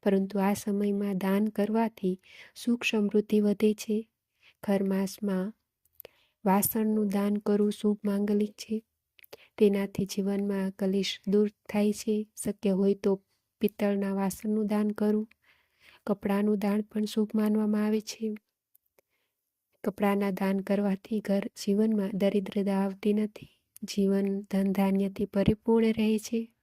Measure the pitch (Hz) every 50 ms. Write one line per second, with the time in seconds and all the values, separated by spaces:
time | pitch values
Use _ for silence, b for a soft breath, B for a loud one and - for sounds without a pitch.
0 | - 208 196 196 196 190 196 202 190 196 202 202 - - 202 202 202 202 202 202
1 | 202 202 202 185 190 190 190 202 214 214 208 - 202 208 214 226 233 220 - -
2 | - 185 185 - B B B B B B B - - 247 240 240 - - - 220
3 | 208 202 202 214 208 _ 214 214 208 208 202 - - 214 214 208 - - 214 214
4 | 220 _ _ _ _ _ b b b b b b - - 196 196 196 190 190 190
5 | 196 190 - - 214 202 190 185 185 208 226 _ _ _ _ _ _ _ _ _
6 | B B B B B B B B B 202 185 202 208 - - 220 220 214 214 214
7 | 214 202 196 202 202 208 208 208 - - 208 208 208 208 202 - - 208 208 208
8 | - 208 196 202 202 202 214 208 208 208 208 - - - 220 220 - _ _ _
9 | _ _ _ - _ _ B B B B B - 220 208 202 202 196 196 196 -
10 | 208 190 - - 190 196 202 202 202 202 202 196 190 190 190 _ 202 190 190 196
11 | 190 - - - _ - 190 208 214 208 - _ _ _ - 208 208 208 208 -
12 | - - 214 208 214 _ _ - - 226 202 _ - 208 190 185 196 196 202 196
13 | - 202 196 190 _ _ _ _ _ _ _ _ - 208 _ _ 208 202 202 196
14 | 196 196 196 196 196 190 185 - - 214 214 214 214 202 208 208 214 214 208 -
15 | 214 214 214 214 220 - b b b b b b b b b b b b b b
16 | b - 208 202 - 202 196 202 208 208 214 202 196 202 202 214 214 - - 214
17 | 214 208 - 226 214 208 - 214 214 214 208 214 214 214 214 214 214 214 214 220
18 | 214 - - - 226 220 214 214 _ _ _ _ _ _ _ _ _ _ _ _
19 | _ _ _ _ _ _ _ _ _ _ _ _ _ _ _ _ _ 226 190 -
20 | 214 202 202 202 202 202 190 185 196 190 196 196 190 - 202 196 202 202 190 196
21 | _ - 226 214 208 - 196 202 202 233 _ - - - 196 202 220 226 220 208
22 | 196 196 202 190 202 196 196 202 190 202 - 208 196 202 196 196 196 196 190 196
23 | - 208 208 214 214 208 _ - - - _ _ _ _ _ - - 196 - -
24 | 196 190 196 196 202 196 196 196 202 - - 190 196 196 190 196 196 196 196 196
25 | 202 196 196 - 214 - - 202 196 196 214 214 _ - 226 226 226 220 220 -
26 | 214 214 220 214 214 - - 226 226 226 _ _